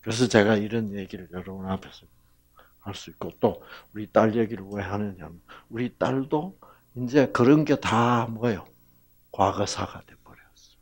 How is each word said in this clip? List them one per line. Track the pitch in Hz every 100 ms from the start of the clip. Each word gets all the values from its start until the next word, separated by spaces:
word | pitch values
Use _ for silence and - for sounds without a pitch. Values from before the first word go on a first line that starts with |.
그래서 | 113 113 127
제가 | 113 104
이런 | 107 104 117 107
얘기를 | 101 95 98 87
여러분 | 90 92 95 95
앞에서 | 95 - - - _ _ _ _ - _ _
할 | 98
수 | 98 -
있고, | - 90 -
또 | 113 - - - _
우리 | 107 101
딸 | 107 110
얘기를 | 113 107 110 98
왜 | 101
하느냐면, | 95 101 104 90 78 85 _ - _
우리 | 117 120 _
딸도 | 147 131 135 156 185 - - _ _
이제 | 123 123 143 127
그런 | - 120 151
게 | 151 139
다 | - 117 120 120 117
뭐예요? | 110 120 95 - _ _ _ _ _ _
과거사가 | - 95 98 98 - 95 -
돼버렸어요. | - - - - _ _ _ _